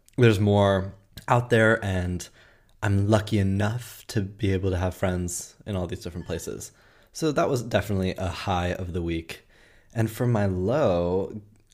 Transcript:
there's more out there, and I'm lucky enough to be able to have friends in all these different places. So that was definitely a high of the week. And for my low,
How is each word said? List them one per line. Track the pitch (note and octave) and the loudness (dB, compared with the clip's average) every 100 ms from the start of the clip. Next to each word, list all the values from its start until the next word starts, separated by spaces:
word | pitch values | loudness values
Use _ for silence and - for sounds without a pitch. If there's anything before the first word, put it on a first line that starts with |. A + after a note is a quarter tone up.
| _ - | _ 4
there's | A#2+ G2+ | 4 6
more | G#2 G2+ G2+ G2 F#2+ - _ - - | 4 6 6 4 -2 -10 _ -10 0
out | B2 A#2+ | 0 4
there, | A2+ A2 A2+ | 4 6 4
and | G2+ F#2 F2+ F2+ - _ - _ _ - | 0 -2 -2 -4 -8 _ -20 _ _ -6
I'm | G#2+ G2 G2+ | 0 2 4
lucky | G#2+ G#2 G#2+ | 2 2 0
enough | G2 G2 G#2+ A#2+ - - - | 2 0 0 -4 -10 -18 -6
to | A2 | -4
be | G2 - G2 | -4 -4 0
able | F#2+ F#2+ | 0 0
to | F2+ | 0
have | F#2 - | -2 -2
friends | F#2+ F2+ F2 - - - - | -2 -2 -4 -6 -12 -16 -8
in | F#2+ | -6
all | F2 | -4
these | F2 | -8
different | F2 F2 D#2+ | -10 -10 -8
places. | D#2+ - - - _ _ _ _ | -8 -6 -12 -14 _ _ _ _
So | - D#3+ | -4 -2
that | C#3 G2 | 0 0
was | B2+ | -2
definitely | A2+ A2 - F#2+ F#2 - | -2 -2 0 -2 -2 -2
a | F2+ | -6
high | E2+ - F2+ F2+ | -6 -4 -2 -2
of | F2 F2 | -4 -6
the | F2 | -4
week. | E2+ E2 E2 - _ _ _ _ _ | -4 -4 -6 -16 _ _ _ _ _
And | A#2 A2 | -4 -2
for | - B2 | 0 0
my | A2+ G2+ | 2 2
low, | F#2 F#2+ C#3+ A#2+ F2 F2 F#2 - G#2+ - _ _ | 0 0 2 2 2 2 0 -4 -10 -16 _ _